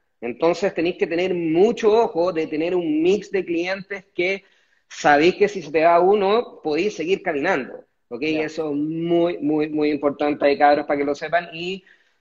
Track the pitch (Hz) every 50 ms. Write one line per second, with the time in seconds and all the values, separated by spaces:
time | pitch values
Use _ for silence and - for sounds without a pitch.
0 | _ _ _ _ - 120 120 - 165 165 175 170 208 190 - - 165 175 180 -
1 | 202 160 165 165 185 190 185 175 170 160 156 170 196 233 233 - 220 214 208 233
2 | 233 214 - 165 175 180 175 160 160 156 156 147 160 175 185 180 170 156 151 156
3 | 160 180 196 202 190 - 196 190 180 170 170 165 175 185 196 202 185 - 196 190
4 | - _ _ - 175 185 196 196 _ _ _ _ _ _ _ _ _ _ - -
5 | - 156 147 143 156 180 180 - 202 196 202 190 156 151 147 160 156 170 170 175
6 | 180 185 208 214 190 196 208 233 240 - - - - 156 147 160 190 208 - -
7 | 156 170 196 - - 180 160 139 143 185 190 147 120 - - - - _ _ _
8 | _ - 123 117 143 156 156 156 156 151 156 165 160 151 143 143 151 156 165 160
9 | 165 170 170 170 170 175 175 - 143 147 156 151 151 156 151 151 151 151 151 139
10 | 151 143 139 - 147 147 147 147 - 143 143 143 147 147 147 147 147 - 151 143
11 | 143 143 143 143 160 156 165 170 175 170 165 165 175 180 190 190 _ _ _ _
12 | _ _ _ _